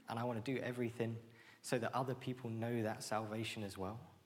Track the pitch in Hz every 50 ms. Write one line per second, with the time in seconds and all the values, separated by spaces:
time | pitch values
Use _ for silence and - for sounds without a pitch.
0 | - - 113 113 120 123 120 110 107 135 131 131 - 123 123 123 123 113 113 -
1 | 113 113 113 110 - - - - - - - - - - 135 123 113 117 120 120
2 | 123 127 123 127 - 131 127 127 - 117 113 113 113 117 120 120 110 107 113 120
3 | - - 110 107 110 107 107 113 110 - - 113 104 98 92 98 95 95 110 120
4 | 147 - - - -